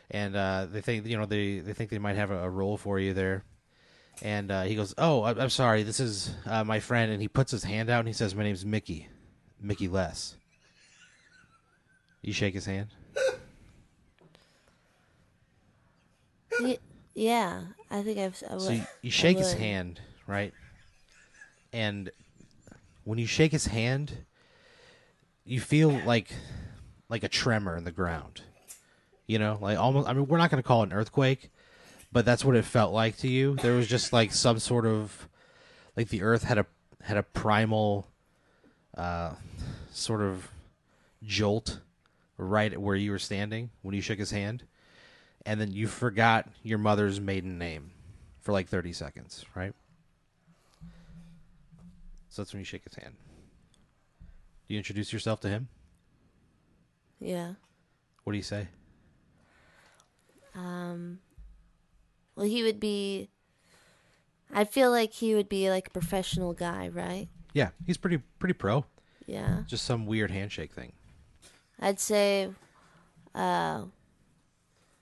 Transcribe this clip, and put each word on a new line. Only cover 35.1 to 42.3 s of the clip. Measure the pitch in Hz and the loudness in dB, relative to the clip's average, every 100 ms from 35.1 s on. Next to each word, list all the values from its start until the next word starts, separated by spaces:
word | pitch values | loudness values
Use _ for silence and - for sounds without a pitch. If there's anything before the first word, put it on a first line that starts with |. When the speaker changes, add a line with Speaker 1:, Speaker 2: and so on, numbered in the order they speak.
| - - _ - - - - - - | -8 -20 _ -20 -20 -20 -20 -10 -4
Speaker 1:
like, | 113 | -2
the | 107 | 0
earth | 101 113 | 2 2
had | - 113 | 4 2
a, | 101 _ _ - | 0 _ _ -16
had | - 104 | -2 -2
a | |
primal, | - - 107 107 110 110 107 101 95 _ _ _ _ _ _ _ _ - | -2 -2 2 4 4 4 2 0 -4 _ _ _ _ _ _ _ _ -8
uh, | 87 87 85 - - - - - - | -4 -4 -4 -8 -14 -12 -12 -12 -12
sort | - - 110 | -8 -4 -2
of | 101 92 90 - - _ _ _ _ - | -2 -4 -10 -18 -20 _ _ _ _ -18
jolt | 107 98 104 107 - - - _ _ _ _ | -4 0 2 2 -2 -10 -14 _ _ _ _